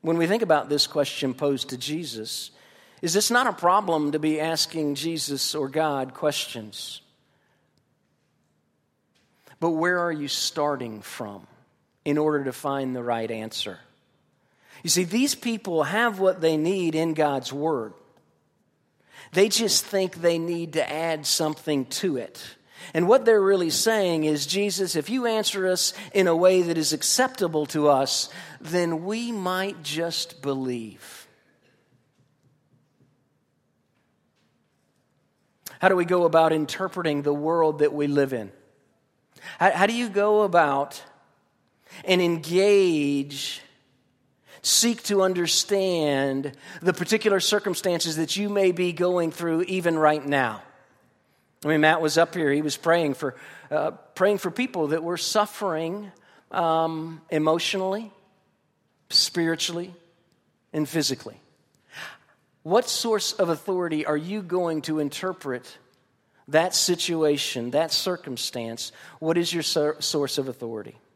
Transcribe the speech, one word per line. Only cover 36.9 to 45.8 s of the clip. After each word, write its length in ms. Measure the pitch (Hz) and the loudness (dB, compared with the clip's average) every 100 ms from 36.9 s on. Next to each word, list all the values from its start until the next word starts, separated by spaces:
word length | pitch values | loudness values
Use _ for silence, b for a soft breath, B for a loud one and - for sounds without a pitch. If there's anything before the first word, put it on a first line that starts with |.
| 185 165 147 | -2 -2 0
the 140 | 143 | 0
world 460 | 147 151 170 160 151 | -2 0 2 2 4
that 120 | 147 | 0
we 140 | 147 147 | 2 0
live 260 | 143 135 | 2 2
in? 180 | 127 101 - _ _ _ _ _ _ _ - B B | 0 -8 -14 _ _ _ _ _ _ _ -20 B B
How, 120 | 180 | 2
how 140 | 165 202 | 4 2
do 60 | |
you 160 | 233 240 | 2 -2
go 320 | 196 208 214 | 0 2 4
about 640 | 202 170 151 139 143 - - _ _ _ _ _ _ _ B B - | 4 4 4 2 -2 -8 -20 _ _ _ _ _ _ _ B B 2
and 160 | 185 | 2
engage, 1400 | 175 165 151 175 202 202 185 160 143 143 139 139 - - - _ _ _ _ _ _ _ B B | 4 0 0 2 6 6 4 2 0 -2 -4 -8 -10 -10 -16 _ _ _ _ _ _ _ B B
seek 400 | - - 233 226 | 0 2 2 0
to 160 | - 202 | 0 2
understand 1400 | 185 180 170 - - 202 | 2 2 0 0 0 0